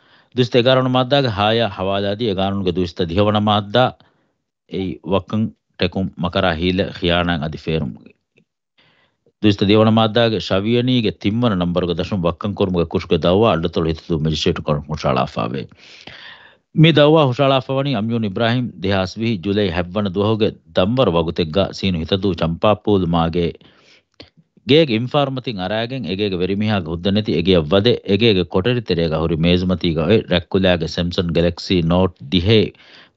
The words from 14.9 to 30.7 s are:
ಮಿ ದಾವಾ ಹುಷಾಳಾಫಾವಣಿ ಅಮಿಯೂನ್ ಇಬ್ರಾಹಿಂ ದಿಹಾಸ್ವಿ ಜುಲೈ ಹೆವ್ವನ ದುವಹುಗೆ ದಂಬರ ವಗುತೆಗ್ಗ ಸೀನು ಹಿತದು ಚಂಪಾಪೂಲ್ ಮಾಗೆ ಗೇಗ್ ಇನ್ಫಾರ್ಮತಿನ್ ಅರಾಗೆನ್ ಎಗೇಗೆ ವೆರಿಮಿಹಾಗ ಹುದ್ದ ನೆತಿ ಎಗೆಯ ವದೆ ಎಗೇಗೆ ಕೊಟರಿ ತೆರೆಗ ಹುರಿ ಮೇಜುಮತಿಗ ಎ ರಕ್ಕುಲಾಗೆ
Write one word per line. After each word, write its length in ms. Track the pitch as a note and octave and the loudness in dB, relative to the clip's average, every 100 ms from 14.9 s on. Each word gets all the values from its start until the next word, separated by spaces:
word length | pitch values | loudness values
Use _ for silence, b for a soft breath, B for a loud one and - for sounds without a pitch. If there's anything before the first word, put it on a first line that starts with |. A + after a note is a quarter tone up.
| D2+ C#2 C2 B1+ - A1+ A#1+ - B B B B B B B B B _ - | -6 -2 -2 -4 -6 -6 -8 -10 B B B B B B B B B _ 4
ಮಿ 140 | D#3 | 6
ದಾವಾ 300 | D3+ D3 D#3+ | 6 6 6
ಹುಷಾಳಾಫಾವಣಿ 680 | C#3+ B2 C#3 C3+ B2 C3+ C#3 | 4 2 2 2 0 -4 -2
ಅಮಿಯೂನ್ 320 | B2 A2 A#2 G#2+ | -2 -2 -2 -2
ಇಬ್ರಾಹಿಂ 400 | F#2+ A2+ B2 A#2+ - | -2 0 0 -2 -6
ದಿಹಾಸ್ವಿ 520 | F2+ G2 F#2 - A2+ G#2+ | -2 -2 -2 -4 -4 -2
ಜುಲೈ 300 | F2+ G2 G2+ | -2 0 0
ಹೆವ್ವನ 380 | E2 F2 F#2 G#2 | -2 -4 -4 -4
ದುವಹುಗೆ 420 | F#2 G2+ A2 G#2 - _ | 0 0 0 -2 -4 _
ದಂಬರ 360 | F2+ F#2 B2+ A#2 | 0 0 2 2
ವಗುತೆಗ್ಗ 500 | E2+ E2 E2+ E2 D#2 F#2 | 2 0 -2 -4 -2 -2
ಸೀನು 280 | - G2 F2 | -2 -4 -4
ಹಿತದು 320 | E2 G2 G2 | -2 -2 -2
ಚಂಪಾಪೂಲ್ 760 | F2 E2 E2 A2 G#2 - G2+ F2 | -2 -2 0 2 2 2 2 2
ಮಾಗೆ 400 | E2 E2 E2+ E2+ - b b b b b - - _ _ _ - | 0 0 0 -4 -6 b b b b b -20 -20 _ _ _ 2
ಗೇಗ್ 240 | D3 D#3+ | 4 4
ಇನ್ಫಾರ್ಮತಿನ್ 680 | A2 B2 D3 C#3 C3 C3 G#2 | 0 -2 -2 -2 -4 -8 -6
ಅರಾಗೆನ್ 460 | F2+ A2 A#2 C3 E2+ | -4 -4 -6 -6 -6
ಎಗೇಗೆ 300 | F#2+ G#2 F2+ | -4 -2 -2
ವೆರಿಮಿಹಾಗ 500 | F2 G2 G#2+ G#2 D#2+ | -2 -2 0 -2 -2
ಹುದ್ದ 200 | E2+ F#2 | -4 -2
ನೆತಿ 240 | G2+ G#2 | 0 0
ಎಗೆಯ 280 | E2 E2+ F2+ D2+ | 0 2 2 4
ವದೆ 280 | G2 A2 - - | 2 2 0 0
ಎಗೇಗೆ 360 | G2 A#2 F#2+ | 2 2 2
ಕೊಟರಿ 380 | E2+ F#2+ G#2+ B2 | 0 -2 0 -2
ತೆರೆಗ 320 | A2+ E2+ E2 | -2 -2 0
ಹುರಿ 220 | D#2 D#2+ D#2+ | 0 -2 0
ಮೇಜುಮತಿಗ 640 | E2 F2+ F#2 F2+ F2 D#2+ D#2 | 2 2 0 -2 -2 0 2
ಎ 100 | A2 - | 2 2
ರಕ್ಕುಲಾಗೆ 580 | F2+ - G2 F#2+ | -2 0 0 2